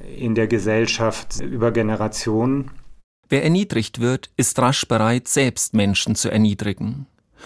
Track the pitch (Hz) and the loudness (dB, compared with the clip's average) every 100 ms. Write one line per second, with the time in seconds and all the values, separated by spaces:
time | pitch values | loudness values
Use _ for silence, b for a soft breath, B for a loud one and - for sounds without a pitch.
0 | - - 120 110 110 113 101 110 113 - | -12 -6 -2 0 2 2 2 2 0 0
1 | 113 - - - - 123 117 117 107 107 | -2 -2 -6 -6 -4 0 0 2 0 0
2 | 107 - 113 110 127 139 131 - - - | -2 -4 -2 0 0 -2 -4 -12 -18 -20
3 | _ _ - 139 156 185 196 117 104 - | _ _ -2 0 4 2 2 -2 -4 -2
4 | 120 131 - - 123 - 120 - - 113 | 0 -2 -4 -2 0 2 2 2 0 2
5 | 110 123 - 147 131 - - 107 101 95 | 2 0 0 0 0 0 0 2 2 2
6 | - 107 98 107 107 101 104 - 107 135 | 0 -2 0 4 2 2 -4 -4 -6 -8
7 | 135 _ _ B | -12 _ _ B